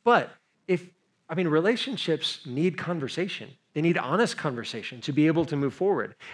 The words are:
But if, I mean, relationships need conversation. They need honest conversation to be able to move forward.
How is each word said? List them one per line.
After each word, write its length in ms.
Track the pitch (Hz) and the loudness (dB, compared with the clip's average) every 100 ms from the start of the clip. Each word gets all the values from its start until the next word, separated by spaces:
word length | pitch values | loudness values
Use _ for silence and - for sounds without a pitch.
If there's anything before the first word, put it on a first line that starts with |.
But 300 | 233 226 120 - _ _ - | 4 4 2 -8 _ _ -2
if, 240 | 175 180 _ _ _ - | -2 -4 _ _ _ -6
I 80 | 165 | -2
mean, 100 | 170 | 2
relationships 960 | 156 185 240 269 220 - 151 - - | 4 4 0 -2 -4 -2 -2 -2 -6
need 320 | 135 127 180 - | -6 0 0 0
conversation. 720 | 165 170 131 - 185 - 113 - _ | -4 -4 -4 -4 -6 -6 -14 -20 _
They 100 | 151 | 0
need 160 | 165 165 | 2 2
honest 380 | 123 180 233 - | 2 2 2 0
conversation 640 | 151 120 104 117 - 123 | -4 -4 -6 -10 -10 -10
to 100 | 151 | -2
be 160 | 139 156 | 4 4
able 160 | 165 | 4
to 100 | 156 | 2
move 200 | 143 139 | 0 -2
forward. 420 | - 190 160 104 - - | 0 0 0 -2 -8 -18